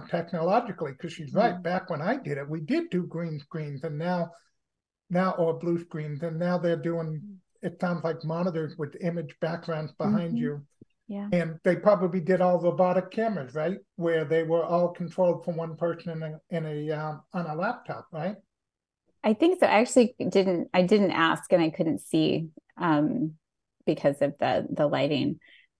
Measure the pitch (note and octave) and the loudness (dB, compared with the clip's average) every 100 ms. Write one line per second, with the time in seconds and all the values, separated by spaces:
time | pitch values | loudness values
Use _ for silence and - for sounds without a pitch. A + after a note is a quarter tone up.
0 | - E3+ E3+ F3 E3 G#3 B3 F#3 D3+ C3+ | -4 -4 -4 -2 2 2 0 -4 -8 -8
1 | E3+ E3 D3 C#3 A3+ F3+ E3+ F3+ F#3 D#3 | -12 -12 -4 2 2 0 -4 -4 -4 -4
2 | E3+ C4+ F3+ C#3+ C#3+ D#3 D3+ D#4 E4+ F3 | -2 -2 -4 -6 -6 -6 -2 -2 0 -2
3 | D#3+ D#3+ E3+ D3+ - E3 D3+ C#3 E3 D3 | -4 -6 -8 -8 -10 -10 -8 -8 -8 -4
4 | E3+ F3+ E3 - _ _ _ _ _ _ | -2 -2 -4 -8 _ _ _ _ _ _
5 | - F3 F#3 F3 E3 D#3+ E3+ E3+ E3+ D#3+ | -4 0 0 2 0 0 0 -2 -2 -8
6 | D3+ D3 E3+ D#3+ F3 F3+ E3+ E3 E3+ E3+ | -6 -6 -6 -2 0 2 2 0 0 -2
7 | E3 D#3 G#3 F#3+ _ _ F#3 F3 F3+ E3+ | -4 -6 -10 -16 _ _ -8 -4 -2 -2
8 | E3 D#3+ D3+ E3 F#3 D#3+ D#3 - D3 - | -2 -4 -4 -2 -2 -2 -4 -6 -8 -4
9 | F3 E3+ D3+ - D#3 E3+ E3+ D#3+ D#3 - | -4 -4 -6 -4 -4 -4 -6 -6 -6 -4
10 | - G#3+ E3+ D#3+ D3+ D3 C#3+ _ - _ | 0 0 0 -2 -2 -4 -10 _ -20 _
11 | - G3+ G3+ F3+ E3 D#3+ F#3+ E3+ G3+ G3+ | -12 -10 -2 0 0 -2 0 2 4 4
12 | F#3 F#3+ D3+ F#3 F3+ F3+ F3 D#3 F3+ F3+ | 2 0 2 4 4 4 2 4 4 2
13 | F#3 - A3+ F#3+ C3 C#3 D#3+ G3+ - - | -2 -2 -2 -2 -6 -4 -2 -4 -8 -4
14 | E3+ E3 D3+ D#3+ D#3+ E3 D#3+ F3 F3 F3 | 0 0 2 0 2 0 2 2 2 0
15 | E3+ - F3+ E3+ - E3 E3 D#3+ E3+ E3 | -6 2 2 2 -2 -6 -6 -4 -4 -2
16 | - D#3+ D#3+ D#3 _ E3+ D#3 D3+ D3+ D3+ | -6 -8 -8 -10 _ -6 -4 -4 -4 -4
17 | D#3 D3+ - F#3 E3 D3+ G3 A#3+ - A#2 | -4 -8 -8 -6 -4 -2 -4 -4 -8 -12
18 | - D#3+ E3+ G3+ _ _ _ _ _ _ | -10 -8 -6 -8 _ _ _ _ _ _
19 | _ _ A3 A3 E4 F#4 - G3+ B3 - | _ _ 0 4 4 4 4 6 4 4
20 | A3+ - - G3 F#3+ F3 - F#3 F3+ G#3+ | 4 2 0 2 2 0 2 2 4 4
21 | G3 - E3 D#3+ - F3+ D#3+ D#3 E3 - | 4 4 2 0 2 4 4 2 0 -2
22 | - E3 D#3 D3 D#3+ - - - F3 D3+ | 0 2 4 2 -2 -10 -20 -4 2 4
23 | D3+ - D#3+ D#3 _ _ _ _ - D3+ | 2 0 -2 -6 _ _ _ _ -2 2
24 | C#3+ C#3+ C#3+ C#3+ C3 - - - D3 C#3 | 2 2 0 0 0 0 0 0 0 2
25 | C#3 C#3+ C#3 - - - _ _ | 2 0 0 -4 -10 -20 _ _